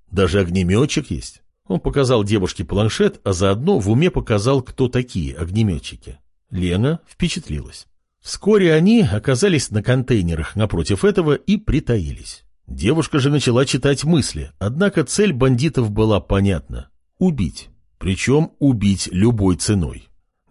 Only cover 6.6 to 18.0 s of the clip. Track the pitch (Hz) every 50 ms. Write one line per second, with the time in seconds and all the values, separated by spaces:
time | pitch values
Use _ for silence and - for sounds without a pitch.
6.6 | 90 90 87 95 113 139 165 170 - _ - - - 170 - 180 - - 76 73
7.6 | - - - - - _ _ _ _ _ _ _ - - - - - 190 220 208
8.6 | 190 170 156 160 165 196 226 240 196 110 90 107 - - 135 120 - 208 175 143
9.6 | - - 104 107 98 - 123 135 123 - 123 107 90 85 82 78 78 - - 98
10.6 | 110 104 - 85 82 - 101 92 - 202 202 - 170 151 143 - - - 202 208
11.6 | - - 123 151 - - 120 107 85 73 64 - - - - - _ _ _ _
12.6 | _ - 67 67 82 104 151 165 156 - - 151 127 143 147 147 - 131 117 123
13.6 | 139 131 - 135 - 139 143 127 - 151 175 156 - - - 76 69 69 - -
14.6 | 95 95 123 156 202 202 - 170 156 - - - 214 208 156 120 127 131 131 120
15.6 | 123 160 - - 120 107 104 107 110 110 104 92 - - 98 98 98 98 95 76
16.6 | - - 60 60 - - _ _ _ _ _ - 185 185 156 131 98 - - -
17.6 | - - - _ _ _ _ -